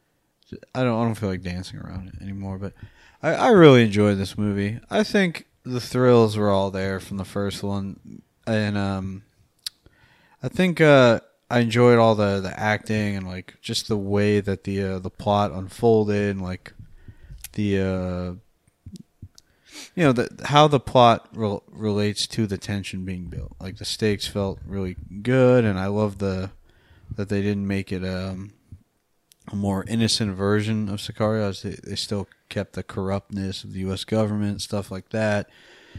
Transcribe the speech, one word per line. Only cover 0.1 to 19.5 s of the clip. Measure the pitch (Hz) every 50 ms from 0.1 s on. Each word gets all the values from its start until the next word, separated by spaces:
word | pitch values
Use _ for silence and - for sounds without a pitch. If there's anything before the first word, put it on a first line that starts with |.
| _ _ _ _ _ _ _ - - - - - -
I | 127 131
don't, | 120 113 113
I | 120
don't | 117 107
feel | 101 107 95
like | 92 87
dancing | 92 90 87 92 92 - 98 -
around | - - 87 95 95 92
it | 87 -
anymore, | 95 98 98 98 98 95 95
but | 95 101 95 - - - - _ _ _ _ _ _
I, | - - -
I | - - 262
really | 220 180 165 143 131 120 113
enjoyed | 107 95 104 104 104 101
this | 98 98 - -
movie. | 107 104 104 98 101 101 104 113 120 - -
I | - 208 214
think | - - 202 190 170 156 - - _ _ _ -
the | 127 127 123
thrills | - - - 127 127 123 123 117 113 107 107
were | 107 104 101
all | 98 95 98 98
there | 98 95 95 98 95 92
from | - - 101
the | 98 90
first | - - 101 101 98 - - 101
one, | 101 101 98 98 98 - - - - 50 - - _ _ _ -
and, | 117 110 107 104 104 104
um, | 101 98 98 98 95 95 95 95 101 - _ _ _ _ _ _ _ - - _ _ _ _ _ _ _ _ _ _ _ _ _ _ -
I |
think, | - - - 185 180 156 160
uh, | 160 151 143 135 127 120 110 - - _ _ _ _ -
I | 120 123
enjoyed | 117 113 110 123 123 123 120
all | 117 113 113 107
the, | 107 104 101 98 98
the | 95 - -
acting | - 107 107 107 101 - - 110 107 104 101 101
and, | 95 92
like, | 92 92 92 - - - _
just | - - 90 - -
the | - 110
way | 101 98 98 101 101 104 104 104 104
that | 95 101 95 - -
the, | 101 98 98 98
uh, | 95 95 92
the | 92 87
plot | - - - 104 101 101 104 85
unfolded, | 73 95 98 95 - - 120 117 113 110 107 104 104 104 104 101 98
and, | 98 92
like, | 90 92 - - - - - - - - - - - - - - - - - - - -
the, | 107 104 101 98 95
uh, | 95 95 92 92 92 90 90 90 90 90 90 - - _ _ _ _ _ _ _ - - - - - _ _ _ - - _ _ _ _